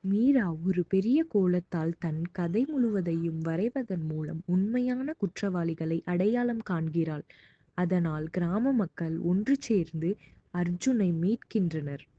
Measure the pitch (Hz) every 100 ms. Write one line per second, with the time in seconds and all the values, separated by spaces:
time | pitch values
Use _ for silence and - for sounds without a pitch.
0 | 190 202 254 277 190 160 175 180 175 190
1 | 208 285 330 208 185 180 180 170 160 170
2 | 165 156 175 - 170 196 277 294 240 202
3 | 175 165 170 160 160 165 226 269 240 180
4 | 156 156 156 160 - 180 202 247 247 254
5 | 277 320 180 - 202 180 170 160 160 165
6 | - 180 196 240 240 233 - 170 160 160
7 | 156 151 - - - _ _ - 175 180
8 | 165 156 156 180 170 196 254 254 185 -
9 | 165 160 170 185 214 277 - 208 165 160
10 | 165 214 - - _ 175 175 175 269 240
11 | 185 165 175 226 - 220 175 160 143 139
12 | -